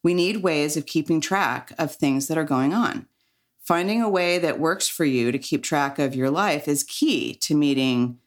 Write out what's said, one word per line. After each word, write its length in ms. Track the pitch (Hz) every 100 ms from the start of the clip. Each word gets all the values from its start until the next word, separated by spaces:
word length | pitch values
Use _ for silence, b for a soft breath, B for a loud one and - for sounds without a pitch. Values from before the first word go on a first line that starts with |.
We 140 | 175 180
need 220 | 175 214
ways 380 | 185 151 147 151
of 120 | 143
keeping 340 | 165 151 160
track 520 | - 190 151 127 - -
of 160 | 156
things 340 | - 143 135 139
that 120 | 160
are 40 |
going 300 | 147 131 135
on. 320 | 202 196 - - _ _ _ _ _
Finding 400 | - 170 190 220
a 80 | 226
way 300 | 185 175 175
that 200 | 165 -
works 280 | 160 165 -
for 180 | - 151
you 260 | 127 117
to 60 | 131
keep 240 | - 143
track 380 | - 151 139 139
of 160 | 139 127
your 160 | 131
life 360 | 151 208 147 147
is 160 | 147
key 520 | - - 311 170 62 -
to 180 | -
meeting 640 | 151 143 135 131 123 123 120